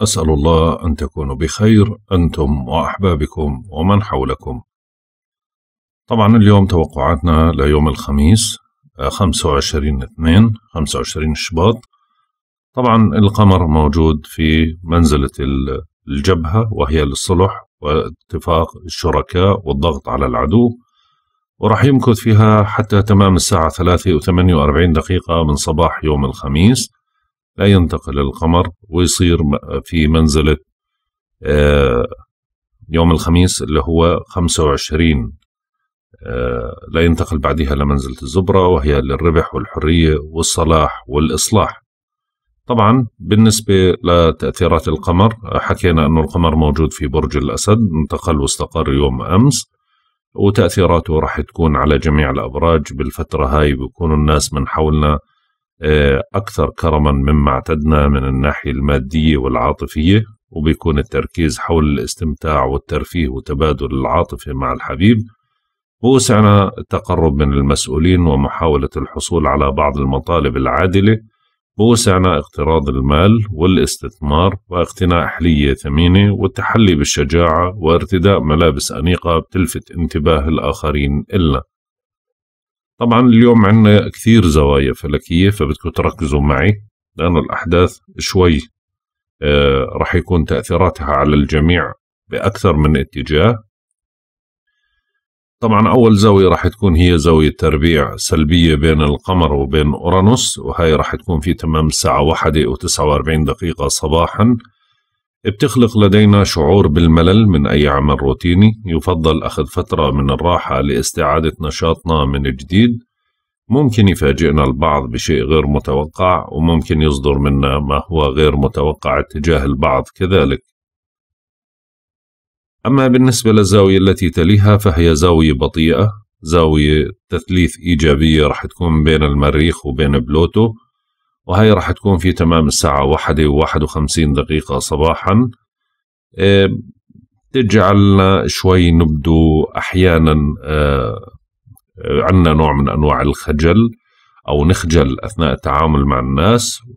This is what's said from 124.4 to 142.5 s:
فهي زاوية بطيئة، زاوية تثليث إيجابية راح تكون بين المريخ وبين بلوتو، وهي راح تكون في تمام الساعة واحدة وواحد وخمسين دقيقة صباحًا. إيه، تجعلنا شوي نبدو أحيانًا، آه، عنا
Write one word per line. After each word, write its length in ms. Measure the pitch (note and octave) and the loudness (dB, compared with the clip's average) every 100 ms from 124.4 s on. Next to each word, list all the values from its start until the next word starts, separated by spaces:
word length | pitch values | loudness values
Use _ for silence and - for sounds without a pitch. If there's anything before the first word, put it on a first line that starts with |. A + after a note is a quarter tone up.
| E2 G#2 G#2 G2+ | 2 4 4 4
فهي 380 | G2+ D#2 E2+ | 2 2 2
زاوية 380 | D2+ F2+ E2 D#2 | 2 2 4 2
بطيئة، 600 | C2 C#2+ E2+ D#2+ C#2+ G#2 - - _ | 2 -2 0 0 2 0 -2 -14 _
زاوية 640 | D#2 E2+ D#2 D#2 D2 D2+ C#2+ - _ | 0 2 4 2 2 2 0 -6 _
تثليث 480 | F2 - F2+ E2 - F2+ | -8 -2 0 0 -2 -2
إيجابية 600 | D#2 D#2 C#2+ D#2+ D#2 C#2+ | 2 2 2 2 2 2
راح 200 | - - | -2 -10
تكون 360 | - F2 D#2 | -6 -2 2
بين 200 | D2+ D#2 | 2 2
المريخ 640 | D2 C#2+ C#2+ D2 D#2+ - - | 0 0 0 2 0 -2 -6
وبين 320 | C2 C#2+ C#2+ | -2 0 0
بلوتو، 540 | B1+ D#2 F2+ G#2 A2+ A2 _ _ _ _ _ _ - | 0 0 0 0 -2 -2 _ _ _ _ _ _ -4
وهي 240 | F2+ A2 | 2 4
راح 180 | G2 E2+ | 2 0
تكون 280 | F2+ G#2 F2+ | -4 0 0
في 140 | F2+ | 0
تمام 340 | - E2 E2 D2 | 0 2 2 2
الساعة 380 | - D#2+ C#2 | 0 0 0
واحدة 420 | C#2 D2+ - D2+ D2+ | 0 0 0 0 2
وواحد 360 | C#2+ D#2 D#2 | 2 0 -2
وخمسين 500 | D2 D#2 C#2+ E2+ D2 | -4 -4 -4 0 0
دقيقة 460 | C#2+ C#2 D2+ - C2 | 0 -2 -4 -4 -6
صباحًا. 720 | - D2+ D#2+ E2 F#2 G#2+ B2 - _ _ _ _ _ _ _ - | -4 -2 0 -2 0 0 0 -4 _ _ _ _ _ _ _ -2
إيه، 300 | G2 G2 G2 - - - _ _ _ _ _ | 2 4 2 -2 -10 -20 _ _ _ _ _
تجعلنا 920 | C3 A2 G#2+ F#2 G2+ G2+ G2 F#2+ F#2+ D2 | -2 2 2 4 4 4 4 4 2 -2
شوي 440 | - F#2+ F#2 E2+ | -2 2 4 4
نبدو 760 | E2 D#2+ D2+ E2 D#2+ D#2+ D#2 - - | 4 2 0 2 4 4 2 0 -6
أحيانًا، 600 | - F#2 F#2 E2 D#2+ D#2 D2 - | -4 0 2 4 2 2 0 -4
آه، 540 | C#2 D2+ D2 C2+ A1+ - - - _ _ _ _ _ - | -4 -2 0 0 -4 -8 -14 -20 _ _ _ _ _ -14
عنا 480 | - C#2+ D#2 F#2 E2 | -4 -2 2 2 4